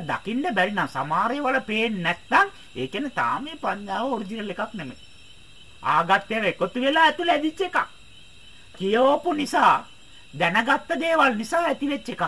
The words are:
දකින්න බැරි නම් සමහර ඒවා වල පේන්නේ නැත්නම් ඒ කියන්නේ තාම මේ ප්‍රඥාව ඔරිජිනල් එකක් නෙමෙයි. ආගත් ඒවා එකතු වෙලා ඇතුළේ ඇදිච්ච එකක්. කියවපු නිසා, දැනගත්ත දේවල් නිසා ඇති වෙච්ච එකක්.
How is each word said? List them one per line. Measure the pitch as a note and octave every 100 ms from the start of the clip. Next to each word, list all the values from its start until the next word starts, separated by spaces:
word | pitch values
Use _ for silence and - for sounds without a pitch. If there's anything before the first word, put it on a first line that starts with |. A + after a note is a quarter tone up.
දකින්න | D#3 B2 - A#3 F4
බැරි | G3 F#3
නම් | G#3 D#3
සමහර | C3+ C#3+ E3 A3
ඒවා | C#4 C4+
වල | C4
පේන්නේ | - G#3+ A3+ G#3
නැත්නම් | E3 F3 - D4 G4 - -
ඒ | - C3
කියන්නේ | G3 C#4 -
තාම | A#2+ A#3
මේ | C#4+ D#4
ප්‍රඥාව | G#3+ G3 G3+ G3 C4
ඔරිජිනල් | A#3 F#3+ A3 G#3
එකක් | F3+ G#3
නෙමෙයි. | G#3+ C#3 - - - - - - - - -
ආගත් | - D#3 E3+ G3 -
ඒවා | A3 G3+
එකතු | - F#3+ B3
වෙලා | C4+ D#4
ඇතුළේ | D#4+ D4+ E4+
ඇදිච්ච | D4+ D#4 D#4
එකක්. | F4+ D#4 - - - - - - - - -
කියවපු | - F#3+ A3 C4 D4 E4+
නිසා, | D4+ C#4+ E4+ G#3+ C#3 - - - - -
දැනගත්ත | C#3+ E3+ G3 A#3+ C4+ - E4+
දේවල් | E4 D#4+ C#4
නිසා | G#3+ A3 E4+
ඇති | E4+ C#4 C#4+
වෙච්ච | C#4 -
එකක්. | F#3+